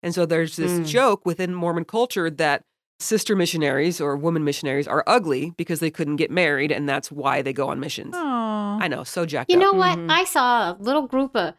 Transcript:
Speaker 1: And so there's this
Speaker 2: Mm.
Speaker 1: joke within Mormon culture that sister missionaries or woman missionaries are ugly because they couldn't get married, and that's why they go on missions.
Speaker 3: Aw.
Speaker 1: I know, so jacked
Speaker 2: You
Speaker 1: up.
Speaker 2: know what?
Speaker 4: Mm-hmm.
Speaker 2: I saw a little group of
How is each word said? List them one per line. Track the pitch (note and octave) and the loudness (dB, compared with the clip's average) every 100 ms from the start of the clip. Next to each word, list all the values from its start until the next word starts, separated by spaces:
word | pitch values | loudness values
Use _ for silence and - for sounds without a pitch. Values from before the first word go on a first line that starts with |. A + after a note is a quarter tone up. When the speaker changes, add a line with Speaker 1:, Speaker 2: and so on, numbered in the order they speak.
Speaker 1:
And | F3 | -4
so | F3 | 0
there's | E3 E3 D#3+ E3 | 2 2 0 -2
this | E3+ | -2
Speaker 2:
Mm. | F3 D#3+ | 0 0
Speaker 1:
joke | D3+ B3+ G3+ F3+ | 2 4 2 -2
within | E3 F#3 | -2 -4
Mormon | F3+ E3+ E3+ | -2 -2 -2
culture | E3 A3+ B3 G#3 E3 | -2 -2 -2 0 -2
that | D3 D3+ C#3+ _ _ _ _ | 0 0 0 _ _ _ _
sister | - A3 - G3 | -2 0 2 2
missionaries | E3+ E3 D3 C3+ D#3+ E3+ | 2 2 2 2 0 0
or | D3 C#3+ | -2 0
woman | D#3+ E3 | 0 0
missionaries | D3 C#3 C#3+ C#3 D3 | 0 0 -2 -2 0
are | D3 - | 0 2
ugly | B3 E3+ C3 D3+ E3+ | 2 2 -2 -2 -6
because | E3 E3 | -4 -2
they | D#3+ | -2
couldn't | - D3+ D3 | -2 -4 0
get | D#3+ | 0
married, | E3+ E3 C#3+ D3 | 2 2 2 0
and | C3+ C#3+ | 0 0
that's | C#3 - | -2 -4
why | C#3+ C3+ C3+ | -4 -2 0
they | C3+ | -2
go | C3+ C3+ | -2 -4
on | C3+ | -4
missions. | C3+ - - F4+ | -6 -8 -8 -6
Speaker 3:
Aw. | D4+ A#3+ A3 G#3+ G#3 G#3 | -4 -4 -2 -4 -4 -2
Speaker 1:
I | A3+ | -2
know, | B2+ | -2
so | B2+ - E3+ | -6 -4 -4
jacked | C#3 B2 | -4 2
Speaker 2:
You | F4+ | 4
Speaker 1:
up. | |
Speaker 2:
know | G4 | 6
what? | G4 F4+ E4+ | 4 2 0
Speaker 4:
Mm-hmm. | E4+ | 2
Speaker 2:
I | D#4+ | 0
saw | F#4 D#4 B3 A#3+ F3+ | 2 2 4 4 2
a | F#3 | -2
little | G#3 D4 C4+ | 0 0 0
group | C4 C4+ A#3 | -2 0 0
of | E3+ | -2